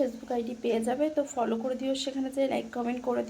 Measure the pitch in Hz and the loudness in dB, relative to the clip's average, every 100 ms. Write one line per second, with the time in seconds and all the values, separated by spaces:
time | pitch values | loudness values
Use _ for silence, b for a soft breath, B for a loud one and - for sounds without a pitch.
0 | 254 226 - 247 226 226 233 226 226 262 | 0 -2 -4 -2 -2 -2 0 2 2 2
1 | 302 302 285 - 226 226 254 262 269 269 | 2 2 0 0 0 2 0 -2 0 0
2 | 277 269 262 269 269 233 226 240 240 247 | 0 -2 -2 2 2 2 -2 -4 -2 -2
3 | 254 240 226 | 0 0 0